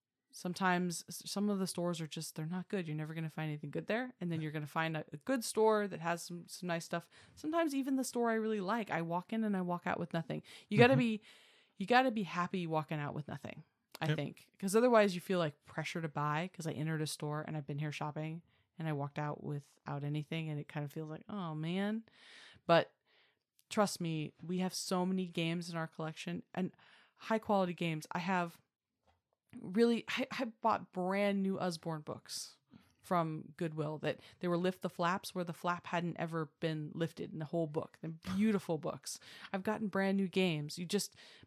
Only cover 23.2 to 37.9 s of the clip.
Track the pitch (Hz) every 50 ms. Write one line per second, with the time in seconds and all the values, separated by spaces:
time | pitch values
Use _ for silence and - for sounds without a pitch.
23.2 | _ _ _ _ _ _ _ _ _ _ - 220 208 185 - - 175 165 160 156
24.2 | 151 - - _ - 160 185 180 185 185 - - - - 190 185 180 185 190 185
25.2 | 185 175 170 175 165 165 170 175 170 175 170 170 160 156 - - 160 156 160 -
26.2 | - 175 170 175 - - - - 190 - - _ - - - - - _ _ _
27.2 | - - 220 220 - - 214 196 190 175 175 - 175 170 160 156 - - - 180
28.2 | 165 185 190 180 175 170 - - _ _ _ _ _ _ _ _ _ _ _ _
29.2 | _ _ _ _ _ _ - 240 - 214 180 214 233 233 233 220 - - - 220
30.2 | 262 - - - 269 226 - - - 226 214 - 180 - _ 185 180 185 190 196
31.2 | 202 202 196 196 190 190 190 - - 185 175 160 - 170 160 151 151 - - -
32.2 | - - - - - - - _ _ _ - - - _ _ _ _ - 190 175
33.2 | 165 160 156 156 - - 156 - 175 165 156 156 151 151 156 151 - 156 - -
34.2 | - - - _ - 180 175 170 175 180 185 - - 180 - - 175 170 180 202
35.2 | - - - 185 175 170 160 - - 175 175 175 - - - 170 170 170 - -
36.2 | 175 165 165 165 160 151 - _ - 165 160 156 151 151 - 160 165 160 - -
37.2 | 170 - - 156 160 147 - 170 165 151 147 160 - -